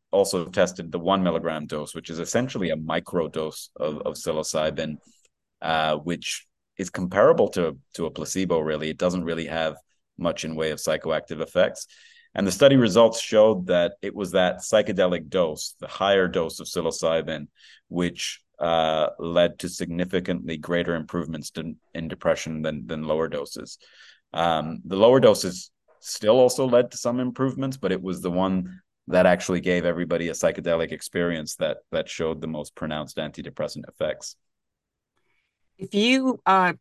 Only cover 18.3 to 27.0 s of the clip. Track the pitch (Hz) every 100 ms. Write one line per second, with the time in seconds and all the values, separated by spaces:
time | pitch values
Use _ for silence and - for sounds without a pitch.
18.3 | - _ - 85 82 80 80 76 - 85
19.3 | 85 87 - 90 - 85 85 90 92 90
20.3 | 85 - 78 80 87 87 82 76 87 78
21.3 | 80 - - 78 80 _ 82 80 80 85
22.3 | 80 85 78 78 76 - 78 78 78 80
23.3 | 76 71 - - - _ - - _ _
24.3 | 80 85 80 78 - 78 95 113 131 120
25.3 | 95 92 90 - _ _ _ - - 107
26.3 | 127 123 - 131 120 123 -